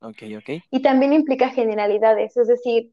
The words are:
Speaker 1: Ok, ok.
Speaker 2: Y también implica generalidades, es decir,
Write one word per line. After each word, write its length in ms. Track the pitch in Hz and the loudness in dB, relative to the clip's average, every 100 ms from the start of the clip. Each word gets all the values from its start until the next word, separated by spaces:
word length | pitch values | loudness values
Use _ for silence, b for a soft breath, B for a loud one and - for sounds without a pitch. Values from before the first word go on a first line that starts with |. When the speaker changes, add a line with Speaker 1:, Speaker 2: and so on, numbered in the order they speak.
Speaker 1:
Ok, 220 | 113 110 110 107 | -20 -18 -16 -16
ok. 120 | 117 156 - | -12 -14 -8
Speaker 2:
Y 120 | 262 | -2
también 300 | 269 262 277 | 2 2 2
implica 380 | 302 302 262 262 | 2 0 0 0
generalidades, 840 | 262 226 214 208 214 220 214 214 247 | 0 -2 -2 -2 2 2 2 -2 0
es 120 | 226 | 2
decir, 420 | 240 247 233 233 | 2 0 -2 -4